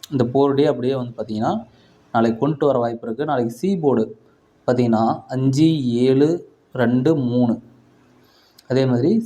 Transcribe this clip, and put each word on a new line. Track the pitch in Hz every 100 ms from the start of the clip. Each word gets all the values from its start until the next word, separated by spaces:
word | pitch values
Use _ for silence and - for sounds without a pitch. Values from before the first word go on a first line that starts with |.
| -
இந்த | 143 120
போர்டே | 131 139 139 151
அப்படியே | 127 123 135
வந்து | 123 123
பார்த்தீங்கன்னா | 110 107 127 208 233 _ _ _ _
நாளைக்கு | - 120 113
கொண்டு | 139 156 147
வர | 127
வாய்ப்பு | 117 113 117
இருக்கு. | 113 147
நாளைக்கு | 139 117 117
சி | 190 196
போர்டு | 147 117 110 - _ _ _ _ -
பார்த்தீங்கன்னா | 123 120 113 113 156 - 127
அஞ்சு | 131 135 160 160 123 120 127
ஏழு | 131 147 175 - _ _ 127
ரெண்டு | 120 127 131 156 123
மூணு, | 123 120 110 - - _ _ _ _ _ _ _ _ -
அதே | 127 131
மாதிரி | 123 143 220